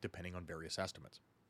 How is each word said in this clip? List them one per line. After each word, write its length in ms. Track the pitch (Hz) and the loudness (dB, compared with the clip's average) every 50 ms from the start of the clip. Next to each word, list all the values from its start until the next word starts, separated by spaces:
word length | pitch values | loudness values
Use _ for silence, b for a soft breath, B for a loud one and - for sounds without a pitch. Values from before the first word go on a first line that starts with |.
depending 340 | - - - - 87 90 90 | -2 -2 0 0 -2 0 0
on 100 | 90 85 | 0 -2
various 340 | 78 82 80 82 78 - - | -2 -2 -2 0 2 4 4
estimates. 420 | 95 92 - - 73 - - - - - - - - - | 4 4 2 -2 -8 -12 -12 -16 -18 -20 -20 -20 -20 -20